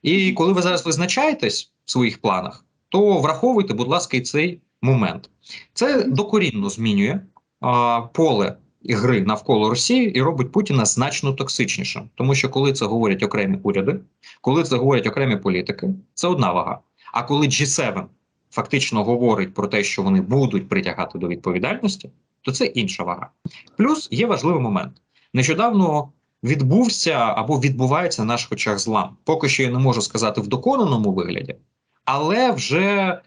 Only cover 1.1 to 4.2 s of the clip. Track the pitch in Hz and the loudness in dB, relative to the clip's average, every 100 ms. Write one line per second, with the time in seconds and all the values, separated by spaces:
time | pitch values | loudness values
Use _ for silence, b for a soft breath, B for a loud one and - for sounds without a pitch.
1.1 | 254 302 294 107 - - _ - 131 120 | 2 0 0 -2 -4 -10 _ -4 0 0
2.1 | - 110 92 90 - _ _ _ 190 208 | 0 0 0 -2 -12 _ _ _ 2 4
3.1 | 185 151 156 240 233 196 107 123 175 - | 4 2 2 2 2 0 -2 0 -2 0
4.1 | 127 | -4